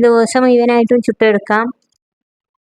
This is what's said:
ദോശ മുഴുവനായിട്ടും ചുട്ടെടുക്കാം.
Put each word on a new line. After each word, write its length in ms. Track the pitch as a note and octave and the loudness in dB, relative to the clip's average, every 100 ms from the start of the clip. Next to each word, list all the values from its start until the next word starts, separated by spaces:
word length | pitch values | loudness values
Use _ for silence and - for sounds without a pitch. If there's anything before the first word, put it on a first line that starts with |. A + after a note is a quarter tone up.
| A#3 | 2
ദോശ 260 | A#3 A3+ B3+ | 2 0 0
മുഴുവനായിട്ടും 560 | B3+ A#3+ A#3+ A#3+ A3+ B3 A3+ | 0 2 0 0 0 -2 -2
ചുട്ടെടുക്കാം. 580 | G#3+ A3 G3+ - G#3+ A#3+ - _ _ _ _ _ _ _ _ | -2 0 0 -2 -4 -4 -10 _ _ _ _ _ _ _ _